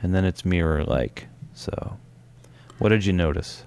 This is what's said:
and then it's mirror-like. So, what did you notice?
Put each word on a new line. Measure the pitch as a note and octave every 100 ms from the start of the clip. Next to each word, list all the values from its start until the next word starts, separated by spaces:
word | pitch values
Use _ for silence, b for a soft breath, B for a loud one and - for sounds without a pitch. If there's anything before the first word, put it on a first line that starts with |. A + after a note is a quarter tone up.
and | F2+
then | F#2 F#2+
it's | -
mirror-like. | F#2 F2 E2 D2+ D#2+ C2 A#1+ - - - -
So, | - - - - - - - - - b b b -
what | G#2+
did | A2 G2
you |
notice? | F2+ E2 D#2+ - -